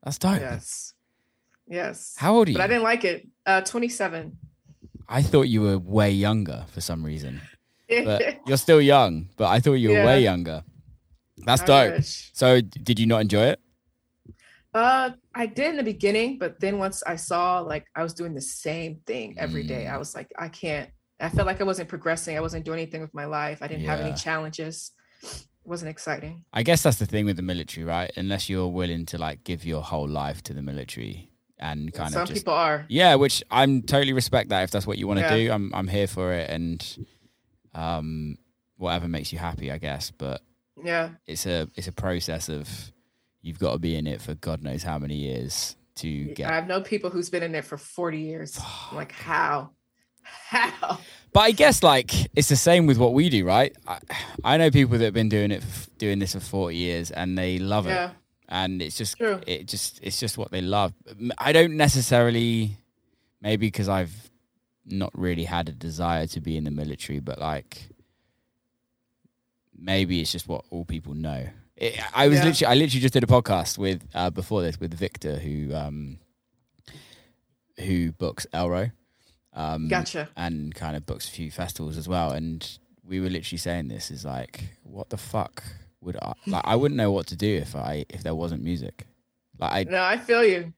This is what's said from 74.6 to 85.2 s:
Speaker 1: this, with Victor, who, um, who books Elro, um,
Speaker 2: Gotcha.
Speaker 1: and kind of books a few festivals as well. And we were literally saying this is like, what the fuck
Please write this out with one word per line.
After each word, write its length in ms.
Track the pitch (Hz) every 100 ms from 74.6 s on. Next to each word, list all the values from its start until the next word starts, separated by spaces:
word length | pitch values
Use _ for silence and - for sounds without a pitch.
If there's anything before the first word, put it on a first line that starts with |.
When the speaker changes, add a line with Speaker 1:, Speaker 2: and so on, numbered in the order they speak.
Speaker 1:
this, 160 | 87 85
with 140 | 87
Victor, 440 | 82 95 - 80 73
who, 360 | 76 73 73 76
um, 440 | 73 73 71 67 _ _ _ _ _ _ - - - - _ _ _ _ _ -
who 320 | 95 90 82
books 340 | 82 87 - -
Elro, 380 | 78 87 90 110 - _ _ _ _ _
um, 340 | - 78 80 78
Speaker 2:
Gotcha. 420 | 180 160 160 151 -
Speaker 1:
and 380 | 85 78 73
kind 220 | 82 80 76
of 80 | 78
books 220 | - -
a 40 |
few 200 | - 80
festivals 460 | - 87 - 78 78
as 100 | 78
well. 240 | 90 80
And 360 | 69 82 82 - - _ _
we 160 | 90 92
were 100 | 92
literally 280 | 90 - 85
saying 280 | 87 87 69
this 220 | 55 -
is 160 | 69 73
like, 520 | 64 62 - - -
what 260 | - 95 -
the 80 |
fuck 460 | 110